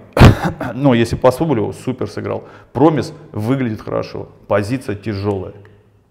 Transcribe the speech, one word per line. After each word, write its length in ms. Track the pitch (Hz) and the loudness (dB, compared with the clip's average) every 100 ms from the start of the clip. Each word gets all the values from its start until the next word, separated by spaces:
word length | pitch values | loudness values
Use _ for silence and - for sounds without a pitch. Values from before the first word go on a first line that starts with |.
| - - | -6 6
<coughs> 580 | - - 180 - 139 | 6 6 0 -4 -8
но 220 | 127 139 120 | 0 2 4
если 200 | 113 - | 2 2
по 140 | 127 | 2
Соболеву, 420 | - 165 117 104 | 2 0 0 -2
супер 360 | 98 - 120 101 | -4 -8 -6 -6
сыграл. 340 | - 104 107 - - - | -6 -6 -8 -10 -20 -10
Промес 400 | - 156 147 - - - | 2 4 4 -2 -10 -14
выглядит 500 | 104 110 135 123 107 | -6 -2 -2 -2 -4
хорошо, 480 | - 110 - - - - - | -6 -6 -6 -10 -14 -16 -2
позиция 480 | 107 104 127 - 101 | -2 0 -4 -6 -8
тяжёлая. 580 | 113 98 104 98 90 - - - _ _ _ | -6 -4 -4 -4 -6 -14 -20 -20 _ _ _